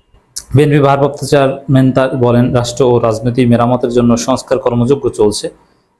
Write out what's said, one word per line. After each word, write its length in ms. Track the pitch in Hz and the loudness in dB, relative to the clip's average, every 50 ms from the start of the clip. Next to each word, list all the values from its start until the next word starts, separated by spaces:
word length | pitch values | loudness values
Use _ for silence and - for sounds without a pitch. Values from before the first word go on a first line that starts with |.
| _ _ _ _ _ _ _ - - - - | _ _ _ _ _ _ _ -16 -10 -2 0
বিএনপি 240 | 135 151 143 139 151 | 2 2 2 2 2
ভারপ্রাপ্ত 460 | 135 139 139 139 143 139 - - 139 | 2 2 2 2 0 -2 -2 -6 -4
চেয়ারম্যান 680 | 127 151 143 139 131 - - - - 135 131 131 131 | 0 0 2 2 0 -2 -4 -4 0 2 2 2 2
তা 160 | 127 131 131 131 | 2 0 0 0
বলেন, 460 | - 127 120 120 120 120 120 120 123 | 0 0 0 2 2 2 0 0 0
"রাষ্ট্র 300 | 120 117 - - - 139 | -2 -4 -4 -2 0 0
ও 140 | 123 120 120 | 2 2 2
রাজনীতি 480 | 117 113 110 - 120 123 120 131 127 | 2 0 -2 -2 -4 -4 -2 0 2
মেরামতের 440 | 120 117 113 120 120 127 123 - 120 | 2 2 2 2 0 0 -2 -2 -2
জন্য 260 | 120 123 120 120 117 | 0 0 2 2 0
সংস্কার 420 | 117 - - 131 123 - - 131 123 | 0 0 -2 -4 -4 -2 -4 -4 -2
কর্মযজ্ঞ 500 | - 127 117 120 120 123 143 135 123 117 | -2 -2 -2 0 0 0 0 0 0 -4
চলছে। 420 | - - 107 107 104 - - - - _ _ _ _ _ _ _ _ | 0 0 0 0 0 -2 -8 -12 -14 _ _ _ _ _ _ _ _